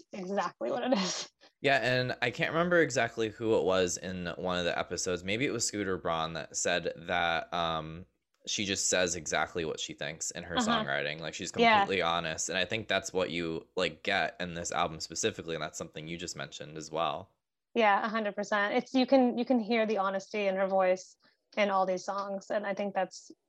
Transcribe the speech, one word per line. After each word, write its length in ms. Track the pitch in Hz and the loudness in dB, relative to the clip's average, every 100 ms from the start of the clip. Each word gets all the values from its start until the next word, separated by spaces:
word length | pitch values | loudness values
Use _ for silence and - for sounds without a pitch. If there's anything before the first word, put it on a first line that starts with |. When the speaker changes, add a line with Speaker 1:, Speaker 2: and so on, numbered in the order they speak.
| - | -12
Speaker 1:
exactly 580 | 214 180 202 - - 226 | -8 -4 -2 -2 -2 -4
what 120 | 254 | -2
it 100 | 247 | 2
is. 360 | 208 180 - - _ - _ | 2 2 -2 -8 _ -20 _
Speaker 2:
Yeah, 160 | 139 135 | 2 4
and 380 | 120 127 127 - | 4 2 0 0
I 100 | 123 | -2
can't 200 | 135 156 | 0 0
remember 300 | 151 175 175 | 2 4 6
exactly 480 | 147 127 117 - 110 | 6 4 0 0 -2
who 280 | - 110 104 | 0 4 4
it 60 | |
was 340 | 78 95 90 - | 6 4 4 0
in 300 | 90 92 87 - | -6 -4 -6 -4
one 220 | 90 90 | -2 0
of 60 | 85 | 0
the 120 | - | 0
episodes. 460 | - 87 92 87 | -2 -4 -2 -2
Maybe 220 | 92 110 135 | -2 -2 0
it 60 | |
was 140 | 117 - | 0 -2
Scooter 320 | 104 95 90 | -2 -2 -2
Braun 360 | 90 82 80 | 0 0 -2
that 220 | 80 - - | -4 -8 -4
said 380 | 98 87 82 - | 0 0 -2 -6
that, 540 | 82 87 85 80 - | -2 0 2 0 -2
um, 520 | 87 82 80 78 80 92 _ _ _ - | -2 0 -2 -6 -10 -14 _ _ _ -6
she 180 | - 98 | -2 0
just 240 | 95 - | 0 2
says 260 | 92 90 85 | 2 2 -2
exactly 500 | 76 80 78 90 78 | -2 -2 0 -2 -4
what 140 | - | -4
she 140 | - | -8
thinks 360 | 78 73 80 - | -8 -8 -6 -8
in 120 | - | -8
her 140 | 87 82 | -4 -2
Speaker 1:
Uh-huh. 280 | - - 71 | 0 0 0
Speaker 2:
songwriting. 320 | 71 71 78 | -2 -2 -4
Like, 140 | 80 | -8
she's 180 | - 85 - | -6 -4 2
Speaker 1:
Yeah. 340 | 233 214 98 | 4 4 4
Speaker 2:
completely 120 | 95 | 2
honest, 480 | 85 85 82 80 - | 2 2 -2 -4 -2
and 80 | 90 | -2
I 80 | 90 | -2
think 220 | 110 104 | -2 0
that's 240 | 95 - | 0 0
what 180 | 92 78 | -2 0
you, 360 | 85 85 80 - - | -2 -2 -4 -6 -2
like, 280 | 87 78 | -2 -2
get 320 | - 98 78 - | 0 2 0 -2
in 140 | 90 | -8
this 180 | 85 85 | -6 -4
album 280 | - 85 80 | 0 0 -2
specifically, 560 | - 82 113 95 82 80 | -8 -2 -2 -2 -6 -4
and 80 | |
that's 140 | 76 - | -6 -8
something 300 | 85 82 78 | -10 -10 -8
you 100 | 85 | -8
just 180 | 85 76 | -8 -8
mentioned 420 | 69 - 73 80 | -10 -12 -12 -12
as 140 | 78 | -6
well. 400 | 78 80 76 95 _ _ _ _ | -2 0 -2 -8 _ _ _ _
Speaker 1:
Yeah, 320 | 233 214 196 226 | 2 4 4 0
a 40 | |
hundred 260 | 220 208 196 | -4 -4 -6
percent. 380 | 202 208 202 | -2 0 0
It's, 200 | 247 - | 0 0
you 120 | 262 247 | 2 6
can, 320 | 269 247 233 | 6 6 2
you 80 | 240 | 2
can 140 | 254 | 2
hear 260 | 202 233 220 | 2 2 2
the 120 | 202 | 2
honesty 500 | 190 196 - 214 196 | 0 -2 -4 -2 0
in 80 | 190 | 2
her 120 | 190 | 2
voice 500 | 190 185 185 - - _ _ _ - | 4 4 2 -2 -20 _ _ _ 0
in 120 | 202 | 2
all 160 | 196 190 | 4 2
these 200 | 180 - | 0 -2
songs, 440 | 196 202 196 - | -4 -4 -6 -4
and 160 | 214 208 | -2 -2
I 80 | |
think 200 | 196 202 | -2 -2
that's, 380 | 190 185 - - - | -2 -2 -6 -20 -20